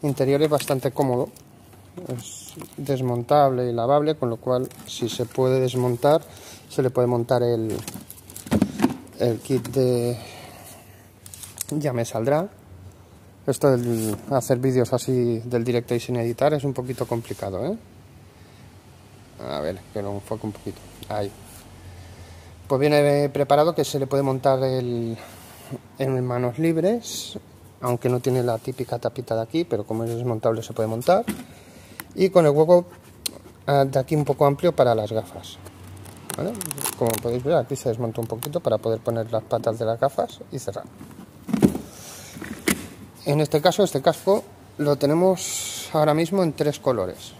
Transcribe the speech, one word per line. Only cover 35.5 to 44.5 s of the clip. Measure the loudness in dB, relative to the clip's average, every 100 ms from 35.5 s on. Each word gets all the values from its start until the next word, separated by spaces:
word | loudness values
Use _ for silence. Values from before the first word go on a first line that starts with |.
| -18 -20 -20 -20 -18 -18 -20 -12 -6
¿vale? | -6 -6 -8 -6 -8 -2
Como | -2
podéis | 0 -2 -2
ver, | 0 0
aquí | 0 -4
se | -4
desmonta | -2 -4 -4
un | -6
poquito | -6 -6 -4
para | 0 0
poder | 0 -2
poner | -2 -4 -2
las | -4
patas | -2 -2 -2 -2
de | -2
las | 0
gafas | 0 0 -6 -6 -12
y | -10
cerrar. | -8 -10 -12 -18 -18 -18 -20 -20 -4 2 2 2 -10 -16 -18 -18 -16 -14 -14 -6 -4 -4 -6 -16 -20 -8 0
En | 2
este | 2 4
caso, | 4 4
este | 2 4
casco | 2 2 2 0 0